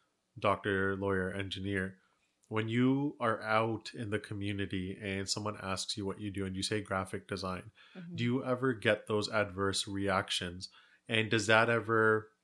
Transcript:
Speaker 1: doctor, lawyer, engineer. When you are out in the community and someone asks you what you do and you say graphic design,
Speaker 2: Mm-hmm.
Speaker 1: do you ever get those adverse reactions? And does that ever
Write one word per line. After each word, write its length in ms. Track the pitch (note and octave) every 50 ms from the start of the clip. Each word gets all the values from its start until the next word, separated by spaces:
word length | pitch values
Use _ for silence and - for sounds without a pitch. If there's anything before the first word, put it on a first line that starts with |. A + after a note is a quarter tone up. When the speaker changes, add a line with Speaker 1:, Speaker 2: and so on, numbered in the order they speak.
| _ _ _ _ _ _ - -
Speaker 1:
doctor, 580 | - G#2 G2 - - G#2+ G2 F#2+ G2 G2 G2
lawyer, 360 | F#2+ G2 G2 G2 F#2 F#2 F#2
engineer. 640 | F#2+ G2 G2 F#2+ F#2 F#2+ F#2 G2+ G2+ F#2+ F#2 F#2+ - _ _ _ _ _ _ _ _ _ _ -
When 200 | A2 A2 A2 A2+
you 480 | A2+ A#2+ B2+ C3 C3+ C#3 C#3+ D3 - -
are 220 | A#2+ A2+ A2 -
out 500 | G#2+ A2 A2 A2 A2+ A2+ A2+ G#2 - - -
in 160 | - A#2 G2+
the 100 | G#2 G2+
community 760 | - - G#2+ G2+ G2+ G2+ G#2 G2 G2+ G2 G2+ F#2+ F2+ F#2 F#2+ G2+
and 260 | G#2+ G2 F#2+ G2 G2 F#2+
someone 280 | - A2 G#2 G#2+ G#2 -
asks 360 | G2 G2 F#2+ F#2 - - -
you 100 | G#2+ G2
what 140 | G2 F#2 G2
you 100 | G#2 G2+
do 160 | G2 G2 G2
and 80 | F#2+ F#2+
you 60 | F#2+
say 180 | F#2+ - A2 G#2+
graphic 460 | G2+ - G2 F#2+ F#2+ - - G2 - -
design, 440 | G2+ F#2 G2 F#2 F#2 F2+ G#2 A2 - - - - -
Speaker 2:
Mm-hmm. 180 | F#3 E3+ E3+ E3+
Speaker 1:
do 80 | A2 A#2+
you 200 | A#2+ B2 C3+ B2+
ever 280 | B2+ B2+ A2+ B2+ C3
get 340 | B2 G#2 G2 A2+ G#2+ - - -
those 200 | G#2+ G#2+ G#2 -
adverse 580 | - G#2+ G#2 F#2+ F2+ F#2+ G2 G2 F#2+ - - G#2
reactions? 800 | G2 G2 G2 G2 F#2+ F#2+ G2 - - - G2 F2 F2 F#2 F#2+ - - - - _ _ _ _ -
And 220 | A#2 A2 A2 G#2+
does 180 | A#2 A2 G2+ G#2
that 200 | A2 A2 A2+ A#2
ever 640 | A#2 A#2 G#2+ G#2+ A2+ A2 A2 A2 A2 G#2+ G#2+ - _ _